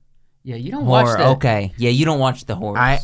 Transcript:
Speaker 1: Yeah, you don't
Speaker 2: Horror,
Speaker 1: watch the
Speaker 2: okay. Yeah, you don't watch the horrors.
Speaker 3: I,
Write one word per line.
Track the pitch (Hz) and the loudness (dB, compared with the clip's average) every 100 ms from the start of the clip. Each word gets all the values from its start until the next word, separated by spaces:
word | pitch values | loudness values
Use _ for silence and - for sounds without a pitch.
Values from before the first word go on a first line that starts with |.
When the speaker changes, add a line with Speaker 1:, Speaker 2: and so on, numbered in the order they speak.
| _ _ _ _ | _ _ _ _
Speaker 1:
Yeah, | 131 117 | -14 -10
you | 135 | -10
don't | 240 | -4
Speaker 2:
Horror, | 120 - | 2 4
Speaker 1:
watch | - 110 | 4 2
the | 127 | 2
Speaker 2:
okay. | 135 131 107 101 104 | 2 0 0 -2 -2
Yeah, | 120 | 0
you | 123 | 2
don't | 165 147 | 0 2
watch | 131 - - | 0 -2 -8
the | |
horrors. | 95 104 101 | -8 -6 0
Speaker 3:
I, | 123 139 | 0 0